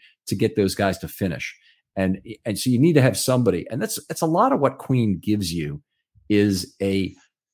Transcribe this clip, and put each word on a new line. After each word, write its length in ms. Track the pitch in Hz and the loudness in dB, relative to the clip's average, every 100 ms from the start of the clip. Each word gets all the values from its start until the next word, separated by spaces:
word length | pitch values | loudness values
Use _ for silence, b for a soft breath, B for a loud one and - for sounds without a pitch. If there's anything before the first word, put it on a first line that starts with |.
| b b - | b b -6
to 100 | 98 | -2
get 200 | 110 - | 0 2
those 180 | 98 | 0
guys 240 | - 98 90 | 0 -2 -2
to 100 | - | -8
finish. 480 | - 98 69 - - b b b - | -6 -6 -6 -10 -16 b b b -4
And, 240 | 95 92 - 107 | -2 -2 -8 -12
and 140 | - 98 | -8 -4
so 120 | - | 0
you 80 | 120 | 2
need 160 | 156 | 4
to 80 | 151 | 6
have 140 | 127 - | 4 2
somebody, 500 | - 127 113 90 82 | 0 2 2 0 -2
and 100 | 117 | -6
that's, 240 | 214 - - | -6 -6 -10
that's 140 | 160 | -4
a 60 | 165 | 0
lot 260 | 170 254 | 2 2
of 80 | 269 | 2
what 180 | 139 131 | 0 -2
Queen 420 | - 131 110 90 | -2 0 2 0
gives 320 | 104 104 90 | -2 -2 -2
you 300 | 85 76 73 _ _ _ _ - | -4 -6 -8 _ _ _ _ 0
is 460 | 104 104 95 - - | 2 4 2 -4 -6
a, 320 | 98 98 92 - b _ _ | -2 -2 -4 -8 b _ _